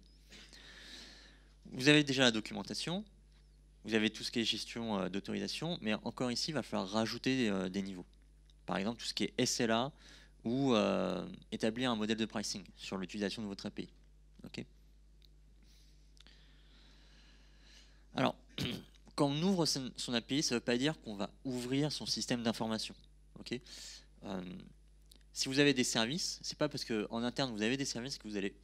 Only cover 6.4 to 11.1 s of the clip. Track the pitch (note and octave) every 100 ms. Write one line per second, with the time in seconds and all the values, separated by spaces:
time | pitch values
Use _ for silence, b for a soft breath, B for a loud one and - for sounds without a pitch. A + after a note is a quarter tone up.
6.4 | - D3+ - G#2 F#2+ A2 A2 A#2+ C3 C3
7.4 | A2+ F#2+ F#2 F#2+ G2 F#2 - - - -
8.4 | - - - F#2 G2 - - - G#2+ -
9.4 | B2 - A#2 A2+ C3+ - B B B B
10.4 | A2+ B2+ C#3 A2+ G2 G2 F#2